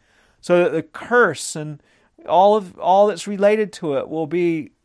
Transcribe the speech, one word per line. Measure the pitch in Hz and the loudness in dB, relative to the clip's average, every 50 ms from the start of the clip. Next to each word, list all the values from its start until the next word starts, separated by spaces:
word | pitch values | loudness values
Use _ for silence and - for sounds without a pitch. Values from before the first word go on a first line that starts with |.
| _ _ _ _ _ _ _ _ | _ _ _ _ _ _ _ _
so | - - 175 175 175 | -2 2 2 2 2
that | 147 | 2
the | 151 160 156 | 0 -4 -6
curse | - - - - - 240 247 226 175 135 - - - - | -8 -14 -18 -6 0 2 2 2 2 0 -4 -10 -12 -10
and | 160 147 151 147 - _ _ _ _ _ _ _ _ - | -10 -12 -12 -14 -16 _ _ _ _ _ _ _ _ -6
all | - 160 175 196 208 214 | 0 2 4 4 4 4
of, | 214 190 175 - | 2 -2 -6 -12
all | - - 175 190 196 208 | -4 0 2 4 4 4
that's | 208 170 170 - | 2 0 -4 -8
related | 196 208 185 202 208 214 220 214 190 - | -10 -4 0 0 2 2 0 -2 -4 -8
to | - 175 151 139 | -8 -6 -4 -4
it | 127 - - | -4 -4 -4
will | 156 160 160 | -6 -6 -6
be | 143 165 180 175 170 165 156 120 - _ _ | -4 -2 -2 0 0 -2 -4 -6 -10 _ _